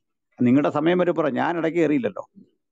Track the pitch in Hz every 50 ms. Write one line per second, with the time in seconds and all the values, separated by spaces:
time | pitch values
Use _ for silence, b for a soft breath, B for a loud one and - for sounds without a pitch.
0 | _ _ _ _ _ _ _ - 123 120 127 147 147 170 - 147 151 170 180 180
1 | 175 175 170 165 156 143 120 123 131 151 175 170 156 165 151 175 160 147 151 135
2 | 110 101 92 - - _ _ 98 - _ _ _ _ _